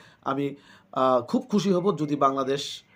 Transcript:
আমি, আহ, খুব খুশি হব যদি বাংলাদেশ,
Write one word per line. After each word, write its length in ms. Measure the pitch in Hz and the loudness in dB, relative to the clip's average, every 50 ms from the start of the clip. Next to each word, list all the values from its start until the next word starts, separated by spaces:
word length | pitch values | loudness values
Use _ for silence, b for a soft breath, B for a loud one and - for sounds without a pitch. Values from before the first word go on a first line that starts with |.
| b b b b b | b b b b b
আমি, 300 | 123 135 139 143 139 139 B B B B B B B | -6 -4 -2 -4 -6 -6 B B B B B B B
আহ, 300 | - 139 131 131 127 123 | -2 0 2 4 4 2
খুব 240 | 117 - - 247 247 - | 0 0 -2 -2 -2 0
খুশি 220 | - 208 156 196 | -2 0 2 2
হব 260 | 185 180 175 208 175 147 | 0 2 2 0 -2 -2
যদি 180 | 156 147 147 | -2 -4 0
বাংলাদেশ, 680 | 143 143 135 135 135 135 131 139 147 - - - - - _ _ | 2 2 2 2 2 -2 -2 -2 -4 -4 -8 -12 -14 -18 _ _